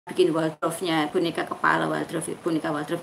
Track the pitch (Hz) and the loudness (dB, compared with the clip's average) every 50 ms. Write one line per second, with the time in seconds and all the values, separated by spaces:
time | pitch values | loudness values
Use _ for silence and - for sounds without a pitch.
0 | _ - - 185 185 170 156 160 160 160 156 - - 165 160 - 190 165 160 160 | _ -2 2 4 4 4 4 2 0 0 -2 -2 -2 -4 -2 -2 -2 0 2 2
1 | - - - 185 170 170 165 180 170 - - - - 156 160 160 160 156 156 151 | 2 0 0 0 0 0 0 -2 -4 -6 -4 0 2 2 4 4 2 0 0 -2
2 | 147 - 165 160 156 170 - - - 175 165 151 165 165 151 147 151 147 170 165 | -4 -4 -4 -4 -4 -6 -8 -6 -2 -2 -2 0 0 -2 -2 -2 -2 -4 -4 -4